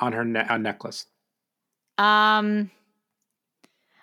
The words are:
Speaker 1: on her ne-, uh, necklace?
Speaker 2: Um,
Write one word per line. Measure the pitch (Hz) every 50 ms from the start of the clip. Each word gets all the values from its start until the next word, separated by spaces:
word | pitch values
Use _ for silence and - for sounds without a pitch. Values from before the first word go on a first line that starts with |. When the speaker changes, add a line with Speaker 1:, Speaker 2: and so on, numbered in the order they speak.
Speaker 1:
on | 127 123 117
her | 117 117
ne-, | 117 113 110
uh, | 110 - 117
necklace? | 113 107 107 101 - - - - - - _ _ _ _ _ _ _ _ _ _ _ _ _ _ _ _ _ _
Speaker 2:
Um, | - 202 208 214 214 214 214 214 214 208 208 208 214 208 185 - _ _ _ _ _ _ _ _ _ _ _ _ _ _ _ _ _ _ _ _ _ _ _ _ _